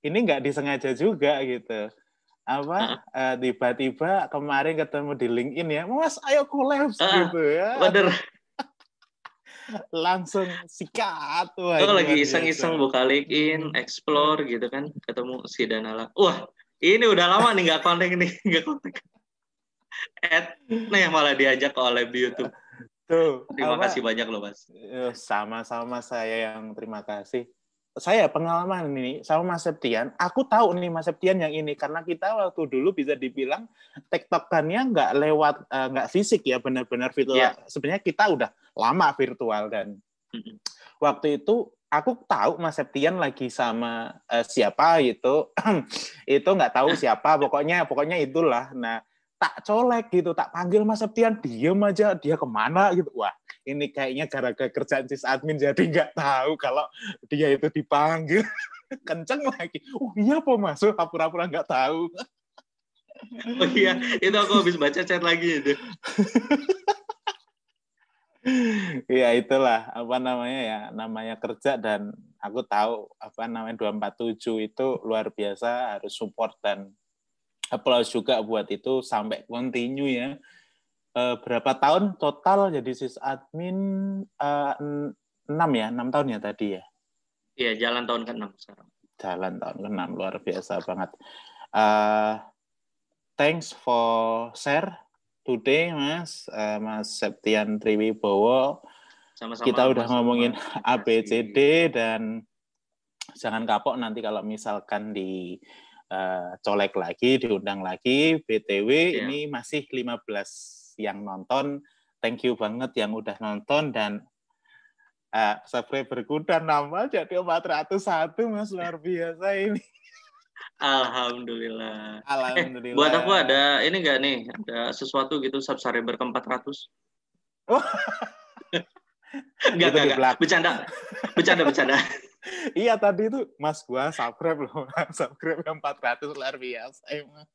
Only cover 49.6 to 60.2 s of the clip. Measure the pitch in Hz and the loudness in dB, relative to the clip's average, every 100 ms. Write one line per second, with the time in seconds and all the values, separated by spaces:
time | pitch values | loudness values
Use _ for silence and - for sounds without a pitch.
49.6 | - 214 247 233 226 180 170 156 - 170 | -2 2 4 2 2 0 0 -2 -4 -4
50.6 | 180 208 214 214 214 220 226 220 131 113 | 2 2 2 0 -2 2 2 2 -6 0
51.6 | 147 196 202 190 208 180 147 160 139 107 | 2 4 2 4 2 2 0 0 0 0
52.6 | 113 170 196 180 147 123 104 - _ - | 0 4 4 4 -2 -4 -4 -6 _ -18
53.6 | - 143 143 143 135 131 156 139 123 110 | -10 -6 -4 -4 -4 -4 -6 -2 -4 -2
54.6 | 127 135 131 135 127 135 127 135 151 151 | -4 -4 -2 -2 -2 -6 -2 -2 -2 0
55.6 | 143 135 165 165 151 - 143 131 139 156 | 2 2 2 2 0 0 0 2 0 0
56.6 | 139 135 - - 220 - - 147 151 139 | 0 0 -2 -8 -12 -12 -6 0 4 4
57.6 | 151 156 135 147 151 165 156 185 220 - | 2 -2 2 4 4 0 2 2 2 -6
58.6 | - - _ 269 - 165 160 277 277 262 | -10 -14 _ -14 -8 -8 -4 -2 -2 -4
59.6 | 165 - 262 254 254 190 | -10 -10 -12 -8 -6 2